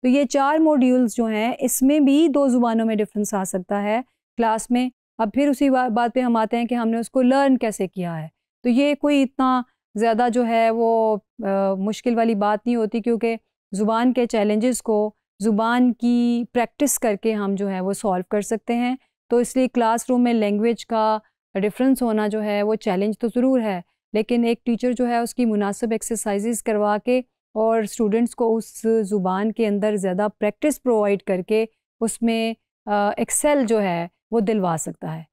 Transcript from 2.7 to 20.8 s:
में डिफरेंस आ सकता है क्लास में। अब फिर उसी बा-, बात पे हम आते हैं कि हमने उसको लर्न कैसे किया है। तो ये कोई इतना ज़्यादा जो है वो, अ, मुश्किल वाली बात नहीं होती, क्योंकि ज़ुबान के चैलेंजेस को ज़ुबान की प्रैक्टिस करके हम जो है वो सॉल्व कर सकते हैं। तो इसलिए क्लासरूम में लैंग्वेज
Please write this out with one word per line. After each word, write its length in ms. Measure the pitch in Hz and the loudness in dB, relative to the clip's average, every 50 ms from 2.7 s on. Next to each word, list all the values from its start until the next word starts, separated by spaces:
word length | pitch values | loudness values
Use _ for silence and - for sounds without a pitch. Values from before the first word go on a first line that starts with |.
| 226 226 226 | 2 0 0
में 120 | 226 220 208 | 0 0 0
डिफरेंस 360 | 214 202 _ 208 208 202 - | -2 -2 _ -6 -6 -4 -2
आ 100 | 202 190 | -4 -4
सकता 360 | 190 - 190 180 _ 202 202 | -4 -6 -8 -4 _ -4 -2
है 240 | 202 208 214 233 254 _ _ _ _ _ _ - | -2 -2 -2 -2 -4 _ _ _ _ _ _ -2
क्लास 340 | 233 226 220 226 - - | 0 0 0 -2 -2 -2
में। 200 | 247 240 254 254 - _ _ _ _ _ | 0 0 0 -2 -6 _ _ _ _ _
अब 120 | 233 214 - | -4 -2 0
फिर 140 | 254 285 285 | 0 2 2
उसी 200 | 285 - 294 277 | 2 2 2 2
बा-, 200 | 262 254 254 254 | 2 2 2 0
बात 240 | 214 233 240 240 226 | 0 0 0 0 0
पे 80 | 254 | 0
हम 160 | 254 247 233 226 | 0 0 2 0
आते 200 | 220 214 - 233 | 0 0 0 -2
हैं 100 | 240 226 | -2 -2
कि 80 | 247 | -2
हमने 220 | 240 233 226 226 226 | -2 -2 -2 -2 -2
उसको 240 | 233 - _ 262 | -4 -4 _ 2
लर्न 360 | 254 247 262 269 277 277 262 240 | 2 4 4 4 4 4 2 2
कैसे 300 | - 226 208 - 196 185 | 0 -4 -4 -4 -6 -6
किया 280 | _ 196 180 175 165 | _ -6 -6 -6 -6
है। 160 | 160 156 160 _ _ _ _ _ _ _ | -8 -10 -12 _ _ _ _ _ _ _
तो 60 | 247 | 0
ये 260 | 240 240 277 294 294 | 2 2 2 2 0
कोई 260 | 277 - 294 294 285 | 0 0 0 2 2
इतना 420 | 269 247 _ - 262 262 254 254 240 _ _ _ _ _ _ 208 | 2 0 _ -2 0 2 2 0 -2 _ _ _ _ _ _ -2
ज़्यादा 320 | 220 233 226 214 247 247 | 0 0 2 2 0 0
जो 140 | 220 247 247 | 2 0 0
है 280 | 226 233 226 226 226 | 0 2 2 2 2
वो, 460 | 226 226 233 226 226 226 226 220 220 202 _ _ _ _ 226 | 2 2 2 2 2 2 2 2 0 -2 _ _ _ _ -4
अ, 300 | 196 196 196 196 196 196 | -2 -2 0 0 0 -2
मुश्किल 400 | 190 190 208 214 - - 247 240 | -2 -2 -4 -4 -4 -2 -2 0
वाली 200 | 220 226 226 233 | 2 2 0 0
बात 260 | 202 208 208 214 208 _ 240 | 0 0 0 0 -2 _ -2
नहीं 100 | 240 240 | -2 0
होती, 240 | 220 214 - 240 | -2 -2 -4 -4
क्योंकि 360 | 202 240 233 220 233 233 226 220 _ _ _ _ _ _ - | -2 -2 -2 -2 -2 -2 -4 -4 _ _ _ _ _ _ -4
ज़ुबान 400 | 190 214 208 220 226 240 254 247 | -2 0 0 0 2 2 2 2
के 120 | 254 240 | 2 -2
चैलेंजेस 560 | 226 - 226 202 208 208 214 214 254 247 - | 0 0 0 2 2 0 2 0 0 -2 -2
को 340 | - - 220 208 208 214 208 _ _ _ _ _ | -2 -2 0 0 0 -2 -4 _ _ _ _ _
ज़ुबान 500 | 196 220 214 202 220 226 233 247 247 247 | -2 0 0 2 0 0 2 2 2 2
की 520 | 233 _ - 240 240 240 240 240 240 233 240 | 2 _ -2 0 0 0 0 0 0 -2 -4
प्रैक्टिस 540 | - _ 247 233 226 _ _ 294 269 - - | -4 _ -2 -2 -2 _ _ -2 -2 -2 0
करके 360 | - 233 208 196 - 226 220 | -2 -2 -2 0 -2 -2 -2
हम 220 | 208 208 196 196 | -2 -2 -4 -4
जो 120 | 190 202 196 | -4 -4 -4
है 140 | 190 185 | -4 -4
वो 120 | 185 190 202 | -4 -4 -6
सॉल्व 320 | - - 220 185 180 185 _ | -4 -2 -2 -2 -2 -4 _
कर 100 | - 208 | -4 -4
सकते 320 | 202 - 226 214 _ - 240 | -4 -4 -6 -8 _ -4 -4
हैं। 240 | 240 240 247 254 262 _ _ _ _ _ _ | -2 -2 -4 -4 -6 _ _ _ _ _ _
तो 120 | 240 240 | 0 0
इसलिए 260 | 247 233 - 262 262 247 | 0 0 0 0 0 0
क्लासरूम 540 | _ 240 233 220 226 233 - - 254 247 | _ 0 0 2 0 0 0 0 0 2
में 120 | 247 240 233 | 2 2 2
लैंग्वेज 500 | 233 214 208 202 208 214 233 233 196 | 2 0 0 0 0 0 0 -2 -2